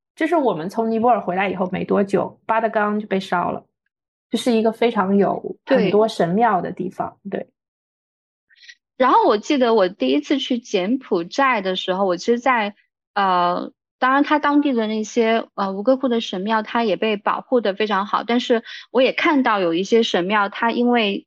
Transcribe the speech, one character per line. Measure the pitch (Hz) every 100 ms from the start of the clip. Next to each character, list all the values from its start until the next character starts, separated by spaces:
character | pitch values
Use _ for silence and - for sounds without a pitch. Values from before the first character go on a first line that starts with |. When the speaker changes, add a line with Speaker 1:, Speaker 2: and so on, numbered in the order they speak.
| _ -
Speaker 1:
就 | 311
是 |
我 | 330 254
们 | 165 170
从 | - 226
尼 | 226
泊 | 220
尔 | 208
回 | 196 180
来 | 196
以 |
后 | 180 92
没 | 175
多 | 175 196
久， | 202 196 - -
巴 | - 220
德 | 233
冈 | 220 208 214
就 | 214
被 | 190
烧 | 190 180 175
了， | - - _ _ _ _ _ _
就 | 226
是 | -
一 | 226
个 | 220
非 | 220 240
常 | 220 190 202
有 | 185 - - -
Speaker 2:
对。 | - 269
Speaker 1:
很 | 185
多 | 202 220
神 | - 170
庙 | 190 233 190
的 | 160
地 | 180 185
方， | - - - 196
对。 | - - _ _ _ _ _ _ _ _ _ _ _ - - _ -
Speaker 2:
然 | 262
后 | 392 392
我 | 214
记 | - 294
得 | 240
我 | 226 180
第 | 190 262
一 | 285
次 | - 277
去 | - 240
柬 | - 180 180 262
埔 | - 190
寨 | 170 - 269 233
的 | 190 185
时 | -
候， | 185 196
我 | 175
其 |
实 | 220 240
在， | 269 240 208 - _ _ _
呃， | - 196 180 175 180 - _ _ -
当 | 254
然 | 269
它 | 285 302
当 | 294 294
地 | 285
的 | 240 214
那 | 220
些， | 214 - 226 226 -
呃， | - 196
吴 | 196
哥 | 214 262
窟 | 262
的 | 233
神 | 226 190
庙， | 196 220
它 | 214 240
也 | 233 175
被 | 220 208
保 | 202 -
护 | - 254
得 | 208
非 | 190 214
常 | 196 208
好， | - 214
但 | 240
是 | - 233 - - -
我 | 233
也 | 254
看 | - 320 294
到 | 254 208
有 | 175
一 | 165
些 | 196 226
神 | 233 190
庙， | 180 214 196
它 | - 233
因 | 226 240
为 | 240 208 196